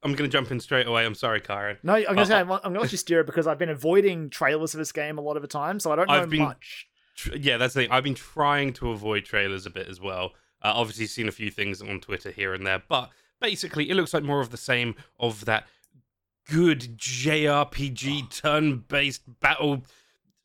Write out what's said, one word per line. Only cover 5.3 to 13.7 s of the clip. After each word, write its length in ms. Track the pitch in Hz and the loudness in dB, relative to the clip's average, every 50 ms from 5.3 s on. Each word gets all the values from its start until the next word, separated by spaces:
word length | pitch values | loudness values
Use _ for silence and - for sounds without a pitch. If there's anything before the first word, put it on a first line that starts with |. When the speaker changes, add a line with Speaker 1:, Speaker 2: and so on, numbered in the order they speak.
| 151 | -4
Speaker 2:
of 60 | 151 | -4
the 60 | 143 - | -6 -6
time, 320 | - 147 143 165 202 208 | -6 -4 -4 -4 -4 -2
so 120 | - 160 | -2 0
I 40 | 151 | 2
don't 120 | 160 185 147 | 2 4 6
know 60 | 147 | 6
Speaker 1:
I've 160 | 143 175 165 | 4 4 2
been 100 | 156 156 147 | 0 0 0
Speaker 2:
much. 420 | 135 120 - - - - - - _ _ _ _ _ _ | 0 -2 -8 -16 -18 -18 -18 -20 _ _ _ _ _ _
Speaker 1:
tr-, 200 | - - - - | -12 -8 -8 -6
yeah, 220 | 147 139 139 123 117 | 0 2 2 2 4
that's 160 | 127 127 131 | 2 2 2
the 80 | 135 | 2
thing. 80 | 123 104 | 2 4
I've 140 | 123 131 131 | 4 2 2
been 100 | 143 131 | 0 -2
trying 580 | - - - - 156 147 143 143 143 139 135 123 | -4 -8 -8 -2 0 2 2 2 2 0 -2 -4
to 160 | - 127 120 | -4 -4 -4
avoid 320 | 113 104 104 107 104 104 - | -4 -4 -2 -2 -2 -2 -2
trailers 400 | - - 104 101 98 98 95 95 | -2 0 0 0 0 -2 -6 -8
a 40 | 98 | -10
bit 180 | 82 92 95 - | -10 -10 -10 -10
as 120 | 95 90 | -12 -10
well. 320 | 92 98 92 90 92 90 - _ _ _ _ _ | -8 -6 -4 -4 -6 -6 -8 _ _ _ _ _
Uh, 100 | - 104 104 | -2 0 2
obviously, 300 | 117 117 110 104 113 110 | 2 0 -2 -2 -6 -8
seen 220 | 104 - 123 110 107 | -6 -4 -4 -4 -4
a 40 | |
few 180 | - - 110 101 | -4 -6 -8 -8
things 320 | - - 101 101 95 95 | -6 -4 -4 -4 -6 -8
on 180 | 104 104 98 92 | -8 -10 -10 -10
Twitter 300 | - - 98 - - 98 | -8 -8 -8 -8 -8 -10
here 240 | 85 104 98 95 95 | -8 -6 -4 -4 -4
and 120 | 95 98 | -4 -2
there, 160 | 95 95 95 - - | -2 -2 -2 -2 -2
but 220 | 156 127 127 - _ _ _ _ _ - | -2 -2 -2 -4 _ _ _ _ _ -6
basically, 520 | 240 220 202 - 202 - | -4 -4 -4 -4 -6 -6